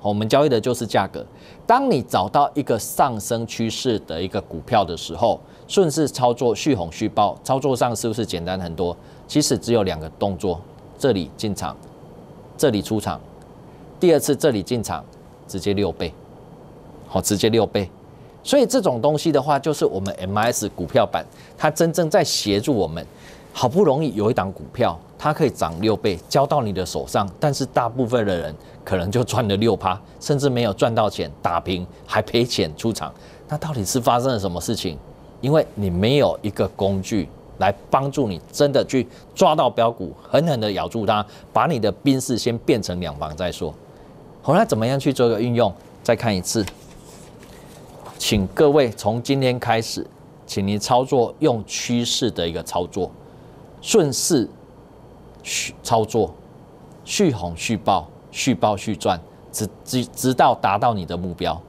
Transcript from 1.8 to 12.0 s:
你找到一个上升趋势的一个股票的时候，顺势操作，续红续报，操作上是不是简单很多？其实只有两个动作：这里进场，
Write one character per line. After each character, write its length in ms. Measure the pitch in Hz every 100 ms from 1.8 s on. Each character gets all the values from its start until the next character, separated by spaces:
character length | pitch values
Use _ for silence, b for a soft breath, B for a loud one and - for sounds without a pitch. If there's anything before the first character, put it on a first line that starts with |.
| 269
你 100 | 160
找 280 | 110 113 92
到 200 | - 143
一 80 | -
个 160 | 135 117
上 400 | - - 151 113
升 260 | - 117
趋 240 | 117 - 113
势 300 | - 131 107
的 220 | - 80
一 60 | 92
个 120 | 104
股 200 | - 82
票 240 | 73 113
的 120 | 90 82
时 200 | - 82
候， 240 | 113 92 B B B
顺 240 | - 175
势 160 | 147 143
操 260 | - 127
作， 220 | 120 123
续 220 | 104 - 120
红 160 | 82
续 160 | - 107
报， 280 | 110 101 71
操 160 | - 131
作 160 | 139
上 220 | 127 127 113
是 100 | 117
不 80 |
是 100 | 110
简 200 | 107 87
单 160 | 85 92
很 120 | 87 85
多？ 200 | 87 85 B B B
其 160 | 151
实 160 | 147 113
只 140 | -
有 100 | 117
两 160 | 95 80
个 100 | 78
动 260 | - 104 92
作： 240 | 98 85 - - - -
这 140 | 139
里 180 | 101 76 -
进 160 | 113
场， 240 | 95 82 - - -